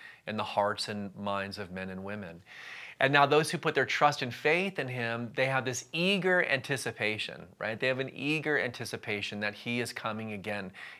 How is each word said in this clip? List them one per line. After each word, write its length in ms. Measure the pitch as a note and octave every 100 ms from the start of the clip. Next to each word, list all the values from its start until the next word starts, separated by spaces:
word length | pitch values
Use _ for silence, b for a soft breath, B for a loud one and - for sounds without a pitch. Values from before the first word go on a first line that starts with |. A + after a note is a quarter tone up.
| B B -
in 100 | G#2+
the 80 |
hearts 440 | G2+ G#2+ G#2 G#2 -
and 280 | G#2 G2 G2
minds 440 | G2+ G2 G2 G2+
of 120 | F2+
men 200 | F#2 F#2+
and 120 | F#2
women. 380 | G2 G#2 F2 E2+ - B B B B B
And 140 | C3+
now 140 | C#3+ C#3
those 240 | D3+ D#3
who 80 | E3+
put 160 | E3 C#3+
their 100 | B2
trust 380 | - D3 -
and 100 | B2
faith 460 | - D3+ F3 G3 F#3
in 80 | B2+
him, 440 | B2+ A#2 A#2 A#2 C3
they 100 | C3
have 180 | C3
this 220 | B2 B2 -
eager 500 | D#3+ F#3 G3 F#3 F3+
anticipation, 1040 | - C3+ - C3+ - - G#2+ G#2+ - - E2+ -
right? 200 | G#2 A2+
They 60 | C3
have 140 | B2+
an 100 | -
eager 460 | - C#3+ D#3 D3+ C#3
anticipation 800 | F#2 - A2+ - A#2 G#2 G2+ G#2
that 120 | G#2
he 260 | G#2+ A#2+ A#2+
is 140 | A2+
coming 400 | - A#2 A2 A2
again. 380 | G2+ G#2 G#2 F#2 B B